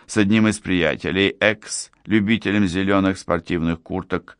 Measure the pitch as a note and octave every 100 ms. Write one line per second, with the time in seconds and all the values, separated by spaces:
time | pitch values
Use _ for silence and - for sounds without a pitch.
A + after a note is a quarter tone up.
0 | - G#2+ G2+ A2 A2 G#2 - F2+ D#2+ C2+
1 | D#2 F2+ G2 - G#2 G#2+ - - - _
2 | - G#2+ G2+ A2+ G2 G#2 G2 F2 F#2+ G2
3 | G2 F#2+ - E2+ - F2 E2 E2 - F#2
4 | - F#2 -